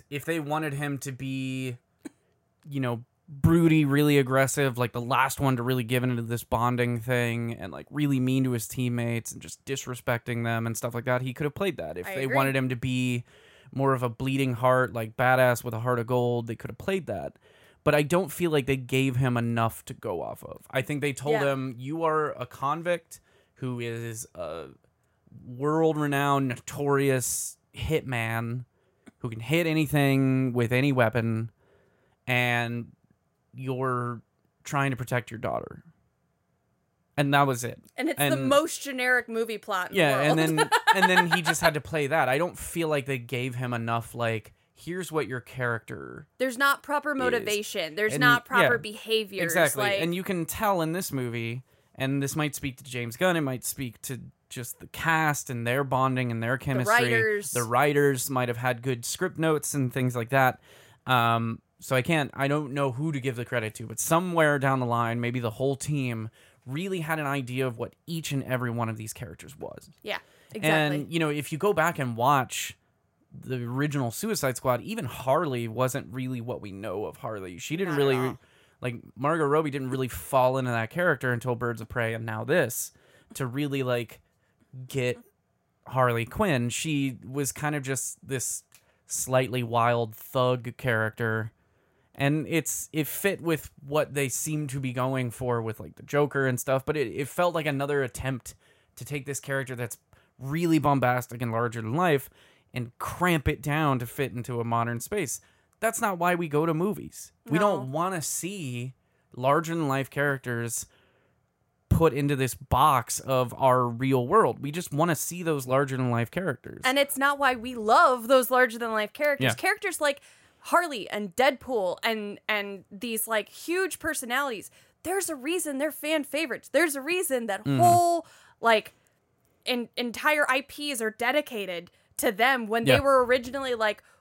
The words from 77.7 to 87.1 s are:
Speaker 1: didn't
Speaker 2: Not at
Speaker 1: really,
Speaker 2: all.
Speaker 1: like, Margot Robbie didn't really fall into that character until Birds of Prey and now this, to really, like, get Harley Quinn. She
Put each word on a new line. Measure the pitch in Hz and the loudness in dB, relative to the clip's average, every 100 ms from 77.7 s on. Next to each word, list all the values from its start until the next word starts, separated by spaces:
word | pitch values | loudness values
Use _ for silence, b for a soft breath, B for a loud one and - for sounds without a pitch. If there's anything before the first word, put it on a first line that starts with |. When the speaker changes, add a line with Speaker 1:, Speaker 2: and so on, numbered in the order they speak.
| 165 | -4
Speaker 1:
didn't | 180 | -2
Speaker 2:
Not | 143 | 2
at | 139 | 2
Speaker 1:
really, | 127 127 | 2 0
Speaker 2:
all. | 120 b b b b | -4 b b b b
Speaker 1:
like, | 123 117 - - | -8 -8 -12 -4
Margot | 139 165 143 | -2 0 2
Robbie | 151 156 | 2 0
didn't | 135 131 | -4 -4
really | 131 127 | -4 -4
fall | - - 131 127 131 | -6 0 4 4 2
into | 127 | 0
that | 117 113 | -2 -2
character | 170 175 139 127 | 0 0 2 0
until | 120 127 117 | 0 -2 -2
Birds | 120 113 | -2 -4
of | 113 | -6
Prey | 123 113 | -2 -2
and | 113 113 | -2 -6
now | 110 | -6
this, | 117 175 117 - - b b b b | 0 2 2 -2 -8 b b b b
to | - 127 | -6 -4
really, | 135 147 139 | -2 -2 -2
like, | 127 120 113 - _ _ _ _ _ 131 127 | 0 0 -2 -12 _ _ _ _ _ -18 -8
get | 139 123 240 - _ _ _ _ _ - | -2 -2 -2 -8 _ _ _ _ _ -4
Harley | 131 123 117 113 | 2 2 2 -2
Quinn. | - 208 131 120 | 0 2 2 0
She | - 160 143 135 | -4 -2 -2 -2